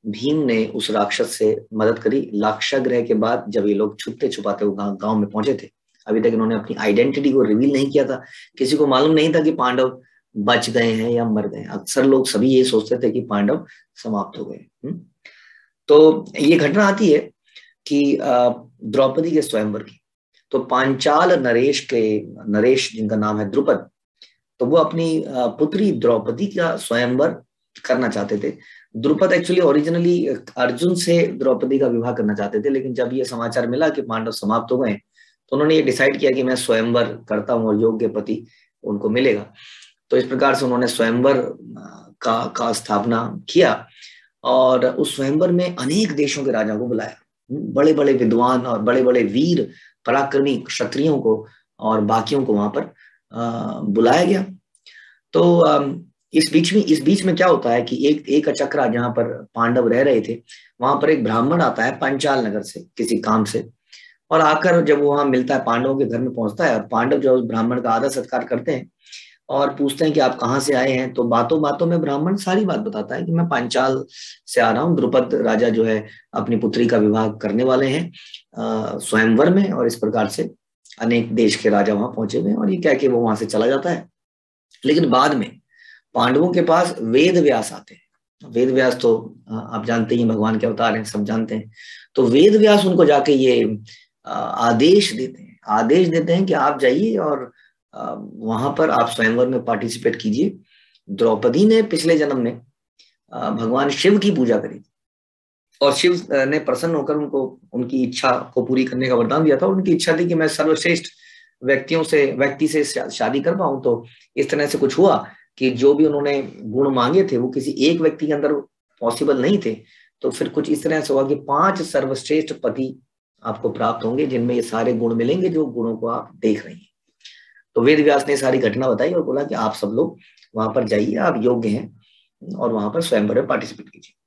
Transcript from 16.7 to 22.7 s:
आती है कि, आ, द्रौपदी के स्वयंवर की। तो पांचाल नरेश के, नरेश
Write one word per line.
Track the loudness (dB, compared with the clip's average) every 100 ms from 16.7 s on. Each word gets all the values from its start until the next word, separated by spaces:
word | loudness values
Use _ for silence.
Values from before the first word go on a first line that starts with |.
| 2 2
आती | 2 4
है | 2 0 _ _ -20 _ _ -4
कि, | 0 2 0
आ, | 0 2 2 0 -12 _
द्रौपदी | -4 2 2 2 0
के | 0
स्वयंवर | 0 -2 -4 -6
की। | -12 -20 _ _ _ _ _
तो | -6
पांचाल | 0 0 0 0 2 2 4 2
नरेश | 2 2 2 0
के, | -2 -2 0 -2 -6 -14 -4
नरेश | 2 4